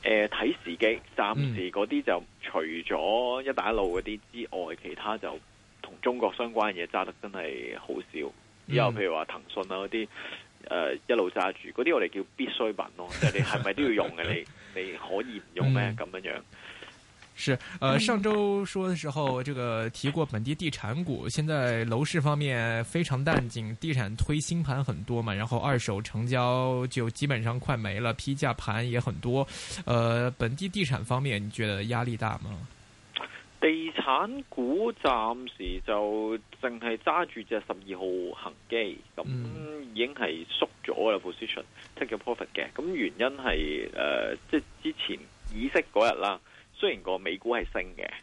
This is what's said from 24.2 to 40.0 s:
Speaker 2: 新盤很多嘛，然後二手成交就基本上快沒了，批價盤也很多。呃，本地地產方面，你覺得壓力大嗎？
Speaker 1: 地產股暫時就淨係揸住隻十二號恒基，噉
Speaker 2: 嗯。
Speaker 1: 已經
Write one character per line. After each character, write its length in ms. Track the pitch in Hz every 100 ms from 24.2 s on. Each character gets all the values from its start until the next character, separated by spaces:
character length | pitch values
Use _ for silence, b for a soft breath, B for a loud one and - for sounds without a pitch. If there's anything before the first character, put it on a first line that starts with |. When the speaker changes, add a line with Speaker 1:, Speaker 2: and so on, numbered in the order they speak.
| - 151
Speaker 2:
新 240 | - 170
盤 220 | 147 135
很 180 | 135 107
多 180 | 104 120
嘛， 140 | 113
然 100 | 98
後 140 | 110 120
二 180 | 139 131
手 240 | - 98
成 240 | 113 113
交 640 | 120 127 123 127 127 127 127
就 240 | - 117
基 160 | - 143
本 160 | 131
上 160 | 113 120
快 180 | - 127
沒 220 | 110 101
了， 140 | 117
批 200 | 113 -
價 200 | 139 143
盤 340 | 120 - 107 120
也 120 | 120
很 120 | 120 85
多。 280 | 120 127 139 B B B
呃， 460 | 180 120 117 117 123 131
本 160 | 117
地 140 | 135 196
地 160 | 196
產 180 | 165 135
方 180 | - 127
面， 240 | 139 104
你 60 | 104
覺 160 | 107 107
得 180 | 101
壓 200 | 104 117
力 120 | 120 113
大 220 | 110 -
嗎？ 60 | - 101 127 - - - - - B B B -
Speaker 1:
地 320 | 156 160 160
產 500 | - - 131 196 269 269
股 440 | - 123 160 226
暫 540 | 220 151 123 110 120 127 -
時 240 | 92 90 -
就 500 | 104 104 107 110 113 - -
淨 200 | 127 117
係 160 | 117 113
揸 260 | - 160 170
住 140 | -
隻 180 | 104 110
十 40 | -
二 300 | 92 98 92
號 460 | 92 92 87 -
恒 80 | - - -
基， 300 | 117 107 78 - -
噉 60 |
Speaker 2:
嗯。 480 | 107 131 120 123 151 151 135
Speaker 1:
已 0 |
經 200 | 110